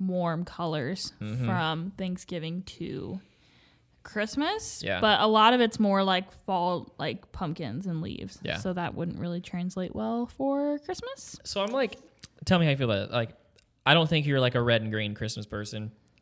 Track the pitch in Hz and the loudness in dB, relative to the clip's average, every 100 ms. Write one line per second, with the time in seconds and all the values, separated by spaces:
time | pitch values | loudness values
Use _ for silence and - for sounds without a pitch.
0 | 190 180 170 165 175 - 170 156 139 185 | -2 0 0 0 -4 -4 -4 -2 -2 -4
1 | - - 107 117 131 185 160 160 180 - | -8 -8 -6 -2 0 0 0 -2 -6 -6
2 | 185 180 - 175 160 175 185 - - - | -6 -6 -6 -6 -6 -6 -8 -10 -8 -6
3 | - 190 - _ _ _ _ _ _ _ | -6 -8 -10 _ _ _ _ _ _ _
4 | - 214 220 277 311 440 - - - 185 | -8 -4 -2 0 -2 -2 -4 -6 -4 2
5 | 214 214 214 220 220 247 226 - 208 196 | 4 6 6 8 8 8 4 4 4 4
6 | 190 185 185 - - 185 175 175 - - | 4 2 0 -10 -4 0 2 0 -4 -6
7 | 151 117 - - 156 165 143 123 190 160 | -6 -6 -10 -8 -6 -4 -6 -6 -4 -4
8 | 165 - - - 180 - 202 180 170 - | -4 -8 -10 -8 -4 -4 -2 -2 -4 -4
9 | 170 - 175 175 - 175 180 190 180 - | -6 -4 -6 -6 -6 -6 -4 -4 -6 -4
10 | 220 233 240 - 269 277 294 294 294 359 | -4 -2 -4 -2 0 0 0 -2 -4 -8
11 | 480 539 - - - 202 202 262 233 - | -8 -10 -12 -14 -8 -4 -2 0 -2 -4
12 | - _ - _ - 180 160 139 123 98 | -18 _ -20 _ 2 4 4 4 2 0
13 | 98 120 113 - _ _ _ _ 139 160 | 0 -2 -2 -6 _ _ _ _ 6 6
14 | 160 160 147 139 127 123 120 117 110 107 | 6 2 4 4 4 4 4 4 2 -2
15 | 104 104 107 - 107 104 104 107 107 - | -2 -4 -6 -6 -6 -8 -6 -8 -8 -12
16 | _ _ | _ _